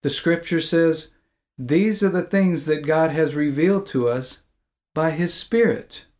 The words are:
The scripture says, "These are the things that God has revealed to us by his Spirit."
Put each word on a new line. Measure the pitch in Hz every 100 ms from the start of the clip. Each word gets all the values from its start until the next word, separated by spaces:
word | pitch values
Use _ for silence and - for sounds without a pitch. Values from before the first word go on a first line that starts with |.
The | 143
scripture | - 170 170 - 165
says, | 160 165 165 160 - _ _ _ _ -
"These | 127 160 214 196
are | 196
the | 180
things | 170 196 190 160
that | 151 151
God | 143 156 160
has | 151 151
revealed | 147 147 139 175 196 196
to | 131 120
us | 123 131 - _ _ _ _ _
by | 160 160
his | 156 175
Spirit." | - - 233 214 110 - - _